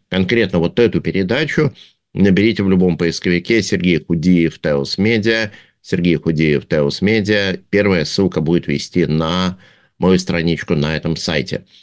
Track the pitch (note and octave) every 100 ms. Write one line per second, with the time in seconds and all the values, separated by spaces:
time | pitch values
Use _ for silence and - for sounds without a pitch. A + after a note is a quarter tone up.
0 | - F#2 F#2 A#2+ G2+ F2+ E2+ - A#2+ E2+
1 | - F2+ F#2+ B2+ D#3 - D3 - - _
2 | _ - G2 F#2 A2+ G#2 G2 F#2 F#2 E2
3 | E2+ - F#2+ F2 - A2+ - F#2+ F2+ D#2+
4 | - E2+ F2 F2+ D#2+ - D#2+ C#2+ C2+ -
5 | G#2 A2+ A2 A2+ G#2+ - _ _ - F#2
6 | F2 D2+ E2+ D#2 D#2 C#2+ - D#2 C#2+ -
7 | F#2+ A2 G#2 G#2 G2 F2 - G2+ G2+ F2+
8 | D2 - F#2+ E2 D#2 E2+ - C#2+ - F2+
9 | D2+ D#2 D#2+ F2+ F#2 F#2 - _ _ -
10 | F2+ F2+ - E2+ E2 E2 - D2+ D2 D#2
11 | E2 D#2 - D2+ - - - _